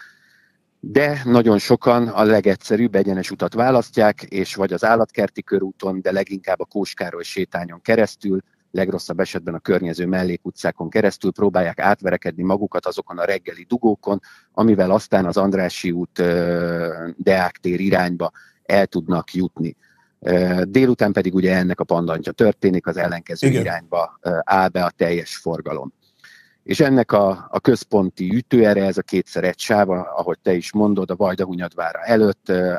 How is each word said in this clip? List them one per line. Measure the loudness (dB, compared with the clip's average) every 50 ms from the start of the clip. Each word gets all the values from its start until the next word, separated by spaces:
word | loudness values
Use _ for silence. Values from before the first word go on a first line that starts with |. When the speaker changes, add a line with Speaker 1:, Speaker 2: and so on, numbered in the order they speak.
| -14 -20 _ _ _ _ _ _ _ _ _ _ _ _ _ _
Speaker 1:
de | -14 -2 2 2 2 2 0 -2 0
nagyon | 4 4 4 6 6 4 4
sokan | 4 2 2 2 4 2 2 2 2 0
a | 0 2 4
legegyszerűbb | 4 4 4 4 2 0 0 -2 -2 0 0 0 0 0
egyenes | 0 0 0 -2 -2 -4 -6
utat | -6 -4 -4 -4 0
választják, | 0 0 2 2 2 0 0 0 2 2 2 2 0 -8
és | -8 -6 -6 -6 -6 -4
vagy | -4 -4 -2 -2
az | -2 2
Állatkerti | 2 2 2 2 0 _ -2 -2 -2 -4 -8 -4
körúton, | -2 -2 -2 -2 -4 -6 -6 -6 -6 -4 -2
de | -2 -2
leginkább | -2 -2 -2 -4 -6 -8 -4 -4 -4 -4
a | -4
Kós | -6 _ -6 -6 -6 -6
Károly | -8 -8 -8 -8 -10 -12
sétányon | -8 -6 -6 -6 -4 -6 -8 -8 -8 -12 -8
keresztül, | _ 0 2 2 2 0 -2 -6 -4 -2 -2 -2 -4 _ _ _ _ _
legrosszabb | -4 -2 -2 -2 -2 -6 -6 -6 -4 -4
esetben | -4 -4 -4 -8 -8 -8 -10
a | -8
környező | -2 0 0 0 0 -2 -4 -4 -2
mellékutcákon | -2 -2 -2 -2 -2 -4 -6 -8 -10 -10 -6 -6 -6 -4 -4 -8 -4
keresztül | -2 0 0 0 0 0 -4 -4
próbálják | -2 0 0 0 2 0 0 -2 -4 -2
átverekedni | 0 0 0 0 0 -2 -4 -2 -4 -8 -6 -4 -2
magukat | -2 0 -2 -2 -4 -4 -4 -4
azokon | -4 -6 -8 -10 -12 -6 -4
a | -2
reggeli | -2 -2 -4 -6 -10 -14 -14 -8
dugókon, | -6 -4 0 2 2 0 0 -2 -4 -4 -4 -4 -10 -20 -20 _ _ _
amivel | 2 4 4 4 4 4 4
aztán | 2 2 2 0 0 0 0
az | 0 0 0
Andrássy | 2 2 2 0 0 -2 -4 -4 -4 -4
út, | -4 -4 -6 -6 _ 0
ö, | 0 2 2 2 0 0 0 -2 -2 -2 -4 -4 -4 -6 -6 -8 -10 -12 -10 -4
Deák | 0 2 2 2 2 -2 -4 -6
tér | -4 -4 -2 -2
irányba | 0 0 2 2 0 0 -2 -4 -4 -6 -6 -10 -18 _ _ _ _
el | 0 2 2 2
tudnak | 2 -2 -4 -4 -2 -2 -4 -4 -4 -4
jutni. | -4 -4 -4 -4 -6 -6 -8 -8 -10 _ _ _ _ _ _ _ _
Ö, | -2 0 2 2 2 2 0 0 -2 0
délután | 2 4 4 4 4 2 0 0
pedig | 2 0 0 0 0
ugye | 2 2 2 2
ennek | 2 0 0 -2 -4
a | -2
pandantja | 0 0 0 0 -2 -4 -4 -6 -8
történik, | -4 0 0 0 0 2 0 0 0 0 -2 -4
az | -4 -4
ellenkező | -4 -4 -4 -8 -10 -12 -8 -2 0 0
Speaker 2:
Igen. | 0 0
Speaker 1:
irányba, | -2 -4 -6 -8 -8 _ -4 -4 -4 -4 -8 _
ö, | _ -4 -4 -4 0
áll | 2 2 2 2 2
be | 0 -2 -4
a | -4 -2
teljes | _ -2 -2 0 -2 -4 -8 -14 -10
forgalom. | -6 -6 -6 -6 -8 -8 -10 -8 -10 -12 -16 _ _ _ _ _ _ -20 -20 -20 _ _ _ _ _
És | -6 0 2
ennek | 2 4 4 4 4 4
a, | 4 4 4 2 0 -2 -6 -6
a | -6 0
központi | 2 2 2 2 0 0 0 2 2 0 -2 -4 -4 -2 -2
ütőere, | -2 0 2 4 4 6 6 4 4 2
ez | 0 -2 -4
a |
kétszer | -4 -2 -2 -2 -2 -2 -4 -2 -2
egy | -2 -2 -4
sáv, | -4 0 2 2 4 2
ahogy | 0 -2 -4 -6 -6 -6 -4 -4 -6 -2
te | _ 0 0
is | 0 -2 -2 0
mondod, | 2 2 2 2 0 -2 -4
a | -2
Vajdahunyadvára | -2 0 -2 0 -2 -4 -4 -4 -6 -8 -8 -6 -6 -6 -6 -6 -6
előtt, | -2 0 2 4 4 4 2 -2 _ -2
ö, | -2 0 0 0 -2